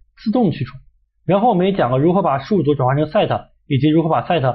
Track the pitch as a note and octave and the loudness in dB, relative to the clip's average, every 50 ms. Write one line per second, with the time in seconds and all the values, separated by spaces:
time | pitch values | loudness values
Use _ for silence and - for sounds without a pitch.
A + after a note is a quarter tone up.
0 | _ _ _ - - A3+ - B3+ A#3 E3 - - C3 - - - - _ _ _ | _ _ _ -8 -4 -2 0 2 0 0 0 -4 -8 -10 -12 -16 -20 _ _ _
1 | _ _ _ _ _ D#3 F#3 G3 A3+ B3 G#3 F3 F#3 G3 G3 F#3+ C#3+ A#2+ C3 C3+ | _ _ _ _ _ -2 0 2 2 2 2 2 0 0 0 0 0 0 0 2
2 | D3 F3+ E3+ G3+ F#3 D#3 C#3 C3+ - - G#3+ F3+ C3+ D3 D3 C#3 C3 B2+ C3+ D3 | 2 2 2 2 0 0 -2 -2 -2 -2 -2 0 0 0 0 0 0 0 0 0
3 | D#3 D3+ - G#3 E3 A#2+ A#2+ G#2 - - _ _ _ - C#3+ C3 C#3+ D#3 D3+ E3 | -2 0 0 0 0 0 -2 -6 -8 -12 _ _ _ -4 -2 0 2 2 2 2
4 | D#3 D#3+ D3+ C3+ - - F3 D#3 C3 B2+ | 2 0 0 -2 -2 -2 -2 -2 -2 -2